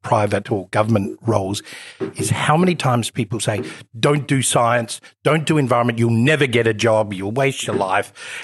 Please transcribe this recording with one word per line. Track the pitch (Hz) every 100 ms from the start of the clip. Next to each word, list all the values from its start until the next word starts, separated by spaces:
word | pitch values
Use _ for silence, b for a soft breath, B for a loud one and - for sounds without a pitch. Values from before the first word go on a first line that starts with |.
private | - 113 104 101 -
or | 104 92
government | 110 107 107 98 -
roles | 113 107 95 101 - B B B - -
is | -
how | - - 151
many | 185
times | 170 131 120 110
people | - 107 113
say, | - 104 - B B 117
"Don't | 147 147 123
do | 139
science, | 120 135 117 120 113 - B B
don't | 139 160 147
do | 156
environment, | 127 123 120 113
you'll | 117
never | 113 127 156 139
get | 117 113
a |
job, | 104 117 110 104
you'll | 95 98
waste | 120 139 131 -
your | -
life, | 95 98 - - B B